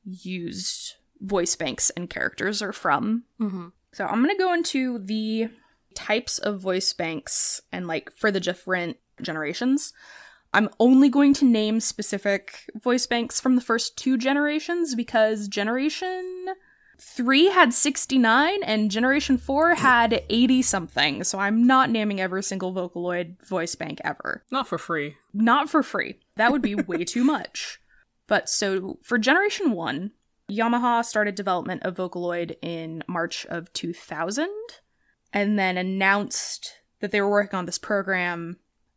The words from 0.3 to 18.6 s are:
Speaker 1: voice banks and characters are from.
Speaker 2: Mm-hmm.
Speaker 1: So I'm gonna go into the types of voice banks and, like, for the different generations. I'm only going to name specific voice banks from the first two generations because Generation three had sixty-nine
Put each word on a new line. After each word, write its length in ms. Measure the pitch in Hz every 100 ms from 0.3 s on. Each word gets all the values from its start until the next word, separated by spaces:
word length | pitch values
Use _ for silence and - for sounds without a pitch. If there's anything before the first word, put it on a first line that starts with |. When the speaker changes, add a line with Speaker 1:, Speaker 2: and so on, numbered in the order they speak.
| 185 170 185 180 - - - _ -
Speaker 1:
voice 380 | 190 196 175 -
banks 320 | 151 - -
and 200 | - 175
characters 520 | - - - 196 208
are 100 | 208
from. 520 | - 175 143 208 233 - -
Speaker 2:
Mm-hmm. 260 | 214 185 170 _ _
Speaker 1:
So 140 | - 202
I'm 160 | 220
gonna 160 | 277 403
go 160 | 370
into 460 | 349 339 277 254 240
the 500 | 190 220 220 220 226 - _ _ _ -
types 420 | - 220 - -
of 240 | - 202
voice 320 | 190 185 190
banks 640 | - 170 160 - - - - -
and, 140 | 175 175
like, 240 | 160 - -
for 160 | 214
the 80 | 190
different 560 | 180 175 - 185 175 - _ -
generations. 720 | - 160 151 170 247 277 - - - - - _ _
I'm 160 | 196 208 -
only 300 | 240 262 277
going 240 | 277 285
to 120 | 277 269
name 340 | 226 214 220
specific 800 | - - 214 196 202 196 - - - 214
voice 300 | 247 247 -
banks 360 | 240 233 -
from 140 | 254 247
the 60 |
first 360 | - 226 - -
two 200 | - 262
generations 800 | 254 285 294 302 302 349 330 240
because 520 | 240 233 220 220 208
Generation 1000 | 202 208 247 294 - 370 370 370 370 359 381 _ _ _ -
three 440 | - - 247 269 359
had 240 | 370 294
sixty-nine 880 | 247 285 277 - 262 226 233 302 403